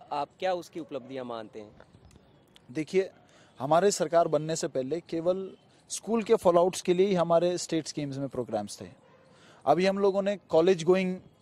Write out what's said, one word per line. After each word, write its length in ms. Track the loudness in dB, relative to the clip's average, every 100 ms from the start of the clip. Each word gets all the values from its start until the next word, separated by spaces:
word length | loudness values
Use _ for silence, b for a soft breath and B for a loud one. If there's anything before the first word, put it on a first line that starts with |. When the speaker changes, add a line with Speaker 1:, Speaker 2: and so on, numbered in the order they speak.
| -6
Speaker 1:
आप 180 | -8 -8 -6
क्या 140 | -4
उसकी 260 | -4 -8 -14
उपलब्धियां 460 | -12 -12 -10 -12
मानते 340 | -10 -10 -12 -16
हैं? 120 | -18 -20 -20 -20 -20 -20 _ _ _ _ -12
Speaker 2:
देखिए, 380 | -10 -2 -2 -2 _ _ b b -8
हमारे 320 | 2 4 4
सरकार 360 | 0 0 2 2
बनने 280 | 0 -2
से 120 | -4 -4
पहले 340 | -4 -4 -6
केवल 500 | -6 -4 -2 -2 -6 -16 _ b b
स्कूल 340 | -12 -2 -2
के 120 | 2
फॉलोआउट्स 460 | 4 6 4 2 0
के 120 | -2
लिए 120 | 2
ही 80 | 2
हमारे 440 | 2 2 2 2 -2
स्टेट 300 | -4 -6 -4
स्कीम्स 300 | -8 -8 -6
में 120 | -6
प्रोग्राम्स 520 | -6 -4 -4 -6 -12
थे। 60 | -16 -18 b b b b b b
अभी 200 | 0 2
हम 120 | 2 2
लोगों 240 | 0 2
ने 160 | -2 -4
कॉलेज 460 | 2 4 4 2
गोइंग 340 | 4 2 2 -6 -12 _